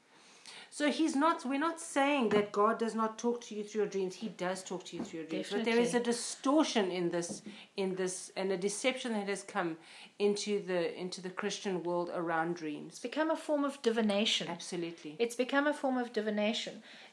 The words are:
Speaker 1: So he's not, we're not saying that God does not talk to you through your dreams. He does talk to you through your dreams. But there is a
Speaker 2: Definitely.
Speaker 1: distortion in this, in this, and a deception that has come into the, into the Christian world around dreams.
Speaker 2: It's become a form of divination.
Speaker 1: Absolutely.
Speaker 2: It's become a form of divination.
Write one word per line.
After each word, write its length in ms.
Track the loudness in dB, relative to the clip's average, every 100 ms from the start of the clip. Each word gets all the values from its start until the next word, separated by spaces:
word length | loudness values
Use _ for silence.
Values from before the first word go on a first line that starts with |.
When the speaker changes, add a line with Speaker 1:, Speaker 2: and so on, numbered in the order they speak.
| _ -20 -20 -20 -18 -18 -12
Speaker 1:
So 220 | 0 2
he's 260 | 4 2 4
not, 280 | 4 4 0
we're 120 | 0
not 220 | 0 -2
saying 500 | -2 2 4 4 6
that 220 | 4 4
God 260 | 4 4 4
does 160 | 0
not 240 | 0 0 0
talk 220 | -2 -2
to 120 | -4
you 80 | -8
through 180 | -4 -2
your 80 | 0
dreams. 260 | 0 -2 -4
He 120 | -8
does 340 | -4 -4 -4
talk 220 | -6 -8 -8
to 100 | -10
you 80 |
through 160 | -8 -8
your 80 | -6
dreams. 200 | -6 -2
But 140 | -2
there 140 | 2 4
is 120 | 4
a 80 | 2
Speaker 2:
Definitely. 140 | 2
Speaker 1:
distortion 800 | 0 -2 -2 4 6 6 4 2
in 200 | 2 0
this, 320 | 0 -2 -6 -12 -16 -10 -4
in 180 | -2
this, 360 | 0 -2 -4 -8 -4
and 160 | -2
a 60 | 0
deception 540 | -2 0 0 0 -2
that 140 | -2 -2
has 140 | -4
come 360 | -4 -2 -2 -4 -12 -20 -12 0
into 420 | 2 2 0 0 0
the, 320 | 0 0 -2
into 220 | -6 -6
the 80 | -8
Christian 520 | -4 -4 -2 -2 -2
world 280 | 0 0 -2
around 420 | -2 0 0 0 -2
dreams. 380 | -6 -8 -10
Speaker 2:
It's 40 | -10
become 320 | -6 -2 0
a 60 | -2
form 280 | 0 0
of 160 | 0 0
divination. 680 | 0 2 4 4 2 0 -2
Speaker 1:
Absolutely. 680 | -8 -6 -4 -4 -6 -8 -2
Speaker 2:
It's 180 | 0 0
become 300 | 0 2 2
a 80 |
form 220 | 0 0 0
of 160 | 0
divination. 680 | -2 0 0 0 0 -4 -10 -16 -20 -12